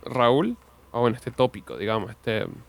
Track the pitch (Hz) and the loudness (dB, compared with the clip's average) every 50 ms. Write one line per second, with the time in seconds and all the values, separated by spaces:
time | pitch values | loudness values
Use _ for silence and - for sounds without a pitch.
0 | - - - 127 120 120 127 143 175 226 240 - - - - - _ - - 117 | -6 -4 0 4 4 6 6 4 2 0 -2 -6 -12 -20 -20 -20 _ -8 -2 0
1 | 120 120 110 123 - 123 113 - 127 123 - 104 - - 62 64 95 104 110 113 | 2 2 0 0 -6 -6 0 0 0 0 0 -4 -14 -12 -10 -6 -4 -2 -2 -2
2 | - - 113 - - 120 110 110 - 50 - - - | -4 -6 -10 -10 -6 -4 -2 -2 -2 -6 -8 -12 -18